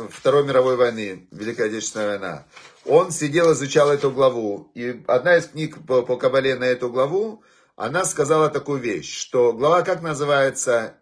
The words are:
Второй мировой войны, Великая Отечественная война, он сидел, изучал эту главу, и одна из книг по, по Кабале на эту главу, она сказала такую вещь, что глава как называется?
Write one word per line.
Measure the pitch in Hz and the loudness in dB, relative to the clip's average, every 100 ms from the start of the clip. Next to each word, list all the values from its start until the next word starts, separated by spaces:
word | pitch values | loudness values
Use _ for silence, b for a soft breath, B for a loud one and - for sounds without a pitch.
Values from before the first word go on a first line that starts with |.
| 107 | -10
Второй | - 135 143 139 | -4 2 4 4
мировой | 127 127 127 | 4 4 4
войны, | 123 113 104 92 - | 2 0 -6 -10 -16
Великая | - 107 117 107 | -12 -8 -4 -4
Отечественная | 110 104 110 104 | -4 -6 -4 -4
война, | 101 95 76 - B B B - | -4 -8 -12 -16 B B B 2
он | 151 180 | 4 4
сидел, | 151 151 156 165 | -2 -2 2 2
изучал | 135 139 151 143 | 2 0 2 4
эту | 143 139 | 4 0
главу, | 127 131 120 110 101 - | 2 2 2 -4 -6 -10
и | - 120 123 - | -10 -10 -8 -2
одна | 127 170 170 | 0 4 2
из | 170 | 2
книг | 147 156 - - | -6 -8 -8 -2
по, | 131 | 0
по | 117 123 | 0 0
Кабале | 135 135 135 127 | 0 2 0 0
на | 127 | -2
эту | 123 123 | -2 -2
главу, | 123 139 185 220 214 b b b - | -2 0 -2 -4 -8 b b b -10
она | 110 165 190 | -6 -4 -2
сказала | - 139 156 151 | -2 2 2 2
такую | 147 139 139 | 0 -4 -4
вещь, | 120 90 - | -4 -6 -8
что | - - 127 123 | -12 -4 2 2
глава | 113 147 175 | 2 2 2
как | 175 180 | 2 -2
называется? | 165 143 143 143 135 - - 117 110 - | -4 -4 0 2 2 0 0 0 -2 -12